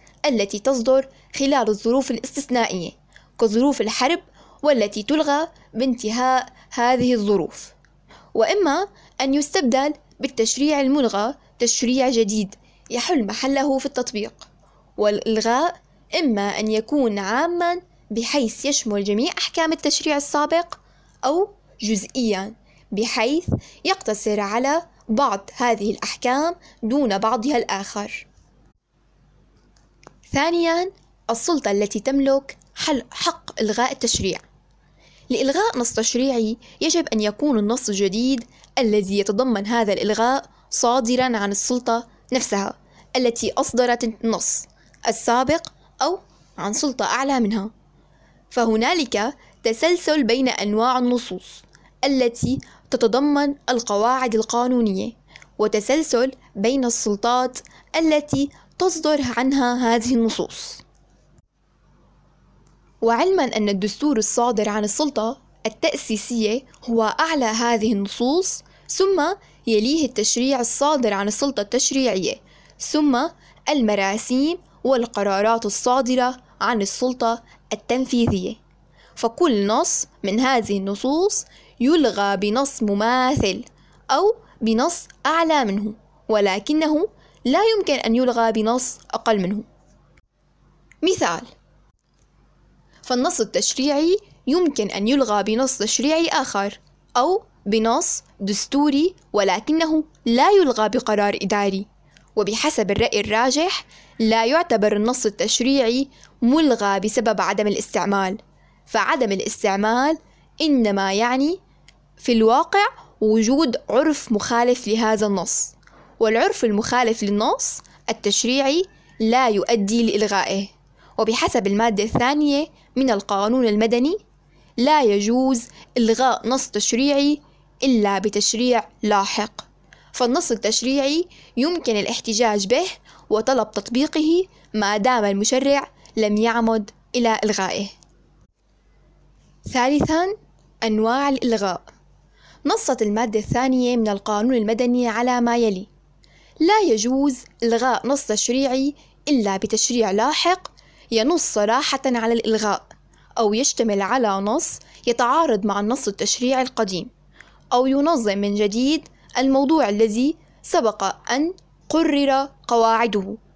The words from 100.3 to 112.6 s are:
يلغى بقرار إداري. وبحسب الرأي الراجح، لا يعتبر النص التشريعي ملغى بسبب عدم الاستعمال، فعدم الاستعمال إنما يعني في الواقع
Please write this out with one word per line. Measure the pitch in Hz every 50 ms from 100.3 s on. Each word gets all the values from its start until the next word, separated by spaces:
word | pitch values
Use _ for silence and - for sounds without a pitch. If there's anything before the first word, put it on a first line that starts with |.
| 233 247 285 359
يلغى | 415 392 359 277 240 - 214 214
بقرار | 208 247 - - 214 208 202 202 202 -
إداري. | - 196 214 208 202 196 190 190 202 - _ _ _ _ _ - _ _ -
وبحسب | 220 208 190 214 226 - 302 311 - 220 185
الرأي | 202 208 220 - - -
الراجح، | 202 214 208 220 240 269 254 294 320 370 - - - - - - - - - -
لا | 226 220 220 226 226
يعتبر | 233 277 330 349 349 233 214 202 214 208
النص | 202 208 226 247 247 -
التشريعي | 220 202 - 170 220 - - 247 254 277 277 254 226 240 254 277 277 - - - - _ -
ملغى | - 233 262 320 320 294 262 - 202 202 196 196
بسبب | 185 214 - - 226 226 214 190
عدم | 185 170 202 202 214 208
الاستعمال، | 202 - - - - 208 175 196 202 196 190 185 190 220 - _ _ _ _ _ _ _ _
فعدم | - - 220 196 - - 285 254 214
الاستعمال | 196 190 - - - - - 208 190 196 202 214 226 247 262 302 320 311 - _ _ _ _ _ _ -
إنما | 302 320 285 254 226 208 202 196 190 190 196
يعني | 202 226 240 254 262 277 302 359 381 _ _ _ _ _ - - _ _ _ _ -
في | - -
الواقع | 240 226 220 220 233 277